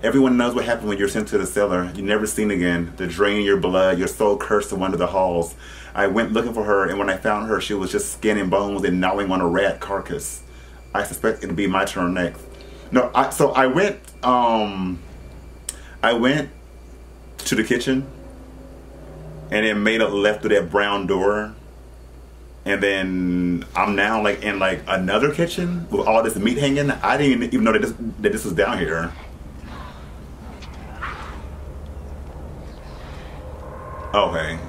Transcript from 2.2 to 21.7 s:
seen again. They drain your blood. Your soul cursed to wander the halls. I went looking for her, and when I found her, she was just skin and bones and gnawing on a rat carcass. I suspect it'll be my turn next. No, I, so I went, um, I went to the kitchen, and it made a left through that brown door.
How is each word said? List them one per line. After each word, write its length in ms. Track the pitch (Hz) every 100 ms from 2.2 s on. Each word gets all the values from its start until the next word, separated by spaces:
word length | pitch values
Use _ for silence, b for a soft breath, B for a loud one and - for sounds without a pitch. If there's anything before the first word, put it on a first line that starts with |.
| 107
seen 240 | - 107
again. 440 | 95 87 87 85 -
They 100 | 90
drain 380 | 82 101 104
your 140 | 101 98
blood. 400 | 87 92 95 90
Your 100 | 92
soul 300 | - 104 101
cursed 320 | - 104 101
to 60 | 95
wander 200 | 95 92
the 120 | 87
halls. 460 | 95 92 87 82 - B B B
I 120 | - 101
went 260 | 101 113
looking 220 | 107 117
for 100 | 113
her, 240 | 104 101 92
and 100 | 98
when 120 | 98
I 80 | 95
found 300 | 110 104 110
her, 100 | 107
she 140 | -
was 180 | 104 92
just 200 | 101 -
skin 260 | - 107 104
and 120 | 95
bones 320 | 95 101 101
and 140 | 95 90
gnawing 320 | 92 98 98
on 120 | 92
a 40 | 87
rat 340 | 90 98 -
carcass. 600 | - 98 - 87 - - - B B B B
I 100 | 98
suspect 400 | - - 113 -
it'll 100 | -
be 120 | 87 98
my 180 | 95
turn 300 | 85 98 87
next. 260 | 92 87 - - B B B B
No, 180 | 127 123
I, 140 | 120 131
so 240 | - 139
I 140 | 131 127
went, 320 | 147 202 - - -
um, 760 | 123 123 120 113 107 95 92 85 - - - - - - - B B B
I 120 | 113
went 340 | 120 123 147 143 - - - - - - - - -
to 160 | - -
the 60 |
kitchen, 440 | 110 120 135 131 135 - - - - - - - - - - - - - -
and 160 | 107 110
it 80 |
made 260 | 104 107 113
a 80 | 110
left 320 | 101 104 107
through 140 | - 101
that 120 | 85
brown 360 | 101 104 101 92
door. 480 | 98 98 104 107 - -